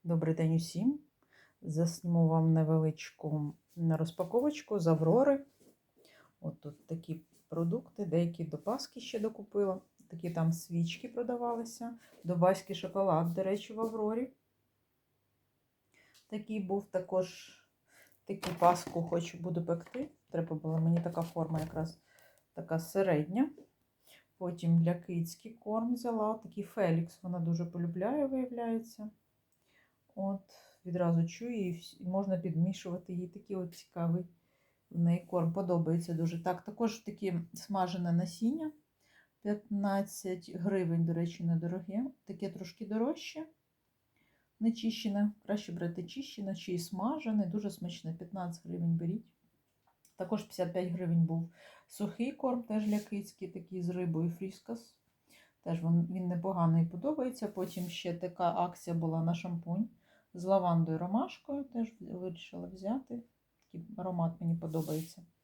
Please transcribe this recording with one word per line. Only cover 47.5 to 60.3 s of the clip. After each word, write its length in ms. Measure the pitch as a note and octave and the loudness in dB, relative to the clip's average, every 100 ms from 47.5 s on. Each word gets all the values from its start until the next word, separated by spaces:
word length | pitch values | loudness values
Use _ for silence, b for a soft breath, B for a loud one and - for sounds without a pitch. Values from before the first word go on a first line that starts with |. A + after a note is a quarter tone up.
| G3+ G3+ | -2 -4
смачне, 420 | - F3 E3+ D#3+ | -6 -10 -8 -8
п'ятнадцять 540 | E3 - F#3+ F3 E3+ E3+ | -8 -10 -8 -6 -8 -8
гривень 300 | F3 E3+ E3 | -2 0 2
беріть. 300 | E3+ G#3+ - _ _ _ _ _ _ _ _ _ | 0 -4 -8 _ _ _ _ _ _ _ _ _
Також 240 | F3+ G#3 | -4 -4
п'ятдесят 320 | - - F3 | -4 -2 0
п'ять 200 | F3+ F3+ | 0 -2
гривень 320 | F3 F3 E3+ | 0 2 4
був 260 | E3 E3 E3 B B B B | 4 2 -4 B B B B
сухий 460 | - G#3 - B3 | -6 -6 -2 -4
корм, 300 | C#4 C4 A#3+ | 0 -2 -2
теж 240 | A#3 G#3+ G#3+ | 0 0 2
для 120 | G#3 | 0
кицьки, 500 | G#3 G3+ - - F3+ | -2 -8 -8 -12 -10
такий 340 | F3 E3+ F#3 | -10 -10 -4
з 60 | E3+ | -2
рибою, 420 | F3+ F3+ D#3+ E3+ | -2 0 0 -2
фріскас. 640 | E3+ F#3+ - - A#3 - _ _ _ b b b b | -2 -8 -10 -10 -12 -12 _ _ _ b b b b
Теж 200 | - E3 | -4 -2
він, 240 | E3+ E3+ E3+ | 4 4 2
він 220 | F#3 F3+ | -2 -2
непоганий, 580 | F3 F#3+ F3+ E3 E3 E3 | -2 0 4 6 6 4
подобається. 640 | F3 C#4 D4+ B3+ - G#3 | 0 -2 0 -2 -2 -6
Потім 400 | F#3+ F3+ - F3 | -4 -4 -4 -8
ще 260 | - F3+ | -6 -6
така 400 | E3+ F3+ F3 F3 F3+ | -4 -6 0 0 2
акція 400 | F3 - - E3 | -2 -4 -4 0
була 280 | E3 E3 | 0 0
на 100 | E3 | 0
шампунь 540 | E3+ F3+ E3+ E3+ F3 A3+ b b b b | 0 -2 -6 -2 -2 -2 b b b b